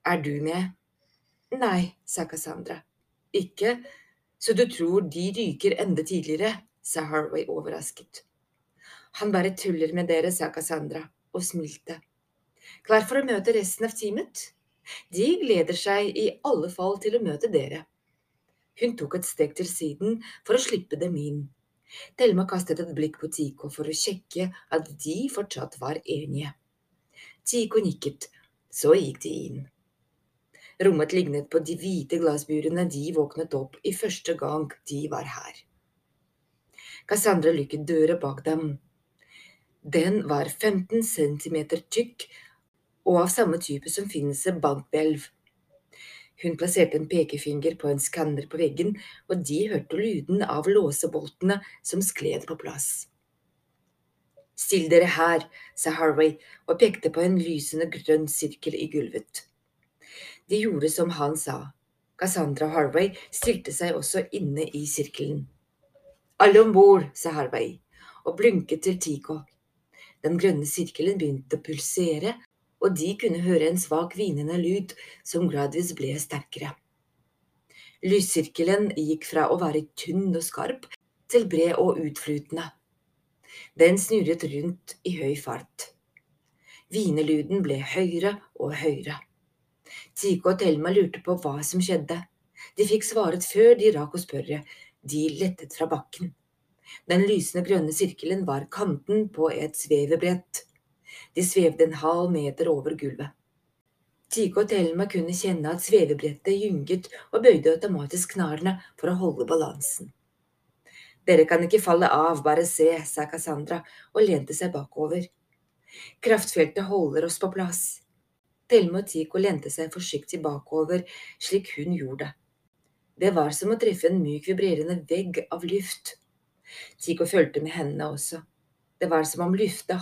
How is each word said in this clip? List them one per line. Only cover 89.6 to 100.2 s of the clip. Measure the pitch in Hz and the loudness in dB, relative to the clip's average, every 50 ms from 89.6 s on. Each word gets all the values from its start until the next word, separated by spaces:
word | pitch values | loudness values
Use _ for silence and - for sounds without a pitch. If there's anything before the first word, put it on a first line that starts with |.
| _ _ _ _ _ - - - - - _ | _ _ _ _ _ -20 -20 -20 -20 -16 _
Tico | - - 202 185 175 - 185 185 | -4 0 0 0 2 4 2 2
og | 185 208 | 4 2
Thelma | 180 156 147 156 175 190 | 2 2 2 0 2 4
lurte | 202 190 175 - - | 4 4 4 0 -4
på | - 175 180 | -4 -4 -2
hva | 180 - 147 139 143 | -2 -2 -4 -4 -4
som | 151 - - 185 180 | -6 -4 -2 -2 0
skjedde. | 185 185 156 147 - 170 175 180 - _ _ _ _ _ - - - - - | 0 0 -2 -2 -4 -6 -8 -8 -12 _ _ _ _ _ -20 -20 -8 0 0
De | 214 196 | 2 4
fikk | 214 214 214 | 4 2 0
svaret | - - 226 208 170 165 180 175 | 0 0 0 0 2 0 -2 -4
før | - - 196 220 233 240 | 0 4 8 10 10 10
de | 220 202 214 208 | 10 6 4 4
rakk | 147 147 147 - | 4 -2 -6 -6
å | 175 - | -8 -8
spørre. | - - 135 - - 147 147 147 - - - - - _ _ _ | -6 -8 -8 -6 -6 -8 -8 -8 -12 -20 -20 -20 -20 _ _ _
De | 135 143 151 151 160 143 | -6 -4 -2 -2 -2 -2
lettet | 143 190 185 185 - - 143 - | -2 -2 -2 -2 -6 -10 -16 -6
fra | - 160 160 156 | -6 -4 -2 -2
bakken. | 147 - - - - 180 175 - _ _ _ _ _ _ _ _ _ _ - - - - | -4 -6 -10 -12 -10 -10 -10 -10 _ _ _ _ _ _ _ _ _ _ -20 -20 -16 -4
Den | - 175 180 196 202 | 2 4 4 4 4
lysende | 214 185 147 - - 180 175 180 | 4 2 0 -2 -4 -4 0 2
grønne | 196 180 156 151 156 | 2 2 2 0 0
sirkelen | - 196 185 - - - 160 185 196 185 170 | 0 0 -2 -2 -4 -4 -4 -2 -2 -2 -2
var | 139 139 143 - - | -2 -4 -4 -8 -6
kanten | 185 208 185 151 139 - - 202 214 214 208 | -4 -2 -2 -2 -4 -2 0 0 0 0 0
på | - - 160 160 - | -2 0 0 0 0
et | - 151 156 - | -2 -4 -6 -6
svevebrett. | - - - 151 143 143 143 165 170 | -8 0 2 2 2 4 2 2 2